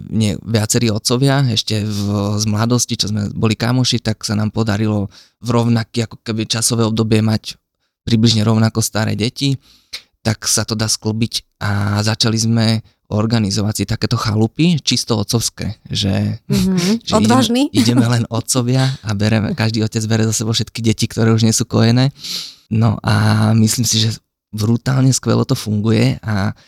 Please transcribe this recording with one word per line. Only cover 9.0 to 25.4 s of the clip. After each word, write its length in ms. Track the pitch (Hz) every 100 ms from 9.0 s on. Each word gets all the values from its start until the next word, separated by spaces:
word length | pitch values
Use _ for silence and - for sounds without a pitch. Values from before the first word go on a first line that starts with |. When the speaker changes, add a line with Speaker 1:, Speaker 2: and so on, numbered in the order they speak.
| 107
Speaker 1:
deti, 460 | 101 117 - 143 135 _ _ _ - - _
tak 260 | 110 110 -
sa 160 | -
to 100 | 107
dá 140 | 110 110
sklbiť 720 | - 110 110 113 - - -
a 120 | 104 101 101 104
začali 380 | 107 110 113 110
sme 280 | 113 117 113 113 - _ -
organizovať 680 | 104 110 117 101 104 101 104
si 80 |
takéto 320 | 98 - - 117
chalupy, 640 | 113 104 110 - 165 156
čisto 340 | - 120 -
otcovské, 600 | 110 101 117 - - 95 - -
že, 540 | 104 101 101 104 107 -
Speaker 2:
Mhm. 520 | 202 185 185 180 226
Speaker 1:
<laughs> 40 |
že 80 | -
Speaker 2:
Odvážny. 540 | 214 214 254 233 240 294
Speaker 1:
ideme, 320 | - 117 120
ideme 60 | 117
len 140 | 120 113
otcovia 600 | 113 - 127 120 131 131 131
a 140 | 107
bereme, 400 | 101 107 110 -
každý 320 | 165 110 110
otec 160 | 107 117
bere 220 | 107 113
za 80 | 110
sebou 160 | 110 113
všetky 300 | 113 113 -
deti, 240 | 113 110
ktoré 240 | 113 - 113
už 140 | 113
nie 80 | 113
sú 120 | -
kojené. 440 | 117 110 113 120 135 - - - - - -
No 260 | 110 113 -
a 160 | - 107 107 107 110
myslím 300 | 110 110 117
si, 160 | 113 110
že 160 | 110 110 _ _ _
brutálne 600 | 107 107 117 - 131 131
skvelo 320 | 123 117 113